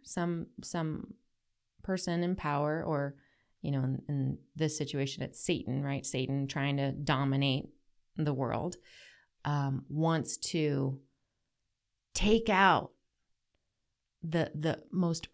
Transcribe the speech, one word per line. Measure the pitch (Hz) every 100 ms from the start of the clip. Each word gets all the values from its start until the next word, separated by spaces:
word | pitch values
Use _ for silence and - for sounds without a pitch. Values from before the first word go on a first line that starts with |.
some, | - - 170 170 - -
some | - 175 156 156 - - _ _ _ _ _ _
person | - 185 - 170
in | 175 185
power, | 151 143 147 160
or, | - 147 143 139 _ _ _ _
you | 151
know, | 135
in, | 131 131 -
in | 139 135 - -
this | 151 156 151
situation, | 139 139 139 -
it's | - -
Satan, | - 170 - 135
right? | 139 139
Satan | - 131 127 139 139
trying | 143 139 143
to | 139
dominate | - 147 135 139 139 139 135 - - _ _ _ -
the | 151
world, | 139 120 113 175 - - - - - _ _ 147
um, | 147 139 135 139
wants | 147 165 160 - -
to | - 170 151 139 135 135 - _ _ _ _ _ _ _ _ _ _
take | - 208 226 226
out | 190 196 147 - _ _ _ _ _ _ _ _ _ _ _ _ _
the, | 165 165 -
the | 151 156 - -
most | 185 170 160 -